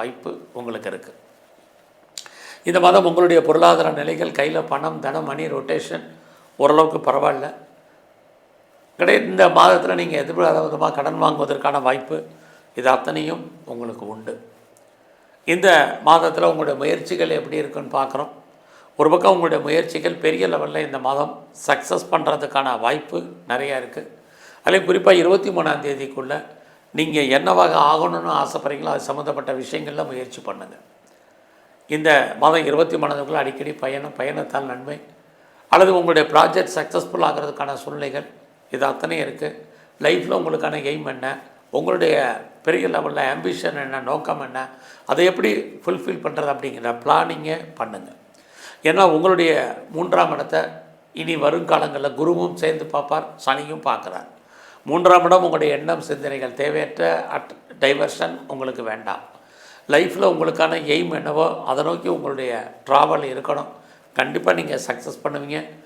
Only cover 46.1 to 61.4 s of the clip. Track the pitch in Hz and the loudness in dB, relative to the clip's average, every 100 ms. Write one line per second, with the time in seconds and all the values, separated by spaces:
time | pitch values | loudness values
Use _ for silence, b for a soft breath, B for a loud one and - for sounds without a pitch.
46.1 | - 156 151 147 139 139 123 117 120 143 | -6 -6 -4 -4 -4 -8 -6 -6 -2 2
47.1 | 156 165 160 156 160 - - 113 98 87 | 2 2 -4 -6 -6 -8 -10 -10 -10 -18
48.1 | - _ B B B B B - 175 190 | -20 _ B B B B B 2 6 6
49.1 | 156 185 180 165 147 123 - - 156 175 | 6 4 4 4 2 0 -6 -10 -8 0
50.1 | - 170 147 143 160 151 - - - _ | 2 2 -2 -2 -2 -4 -8 -20 -20 _
51.1 | - 160 156 147 170 170 156 147 143 139 | -10 -6 -2 0 0 0 0 0 -4 -6
52.1 | 139 160 170 175 170 160 156 156 147 - | -2 0 0 -2 -2 -2 -2 -4 -6 -4
53.1 | 156 156 - - 139 147 156 139 113 101 | -4 -6 -6 -4 -2 -4 -8 -4 -4 -6
54.1 | 92 - - B B B B - 160 180 | -14 -14 -20 B B B B -4 2 6
55.1 | 180 175 185 175 160 151 143 151 165 156 | 6 6 4 4 0 0 -2 -2 -6 -6
56.1 | 139 139 139 127 120 143 151 151 - 170 | -8 -8 -8 -8 -4 -2 -2 -4 -4 -2
57.1 | 165 - 147 - - - - 139 143 143 | -2 -4 -8 -10 -18 -20 -2 0 2 -2
58.1 | - - 131 - 139 131 127 113 110 107 | -4 -6 -8 -12 -10 -8 -8 -8 -8 -8
59.1 | - - - B B B B - 147 180 | -10 -12 -20 B B B B 2 2 2
60.1 | 185 196 160 165 160 160 165 147 156 175 | 2 0 2 0 0 0 0 0 -2 -2
61.1 | 156 151 151 | -4 -4 0